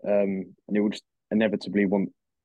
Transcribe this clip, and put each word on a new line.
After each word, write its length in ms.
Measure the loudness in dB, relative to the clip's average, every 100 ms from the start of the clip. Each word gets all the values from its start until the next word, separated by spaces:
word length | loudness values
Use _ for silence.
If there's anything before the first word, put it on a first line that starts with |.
| -2
Um, 480 | 0 0 -2 -8 -14 -4
and 80 | 0
it 20 |
will 120 | 0
just 120 | -2 -12 _ -4
inevitably 540 | 0 2 0 -2 0 2
want, 280 | 0 -2 -6 _ _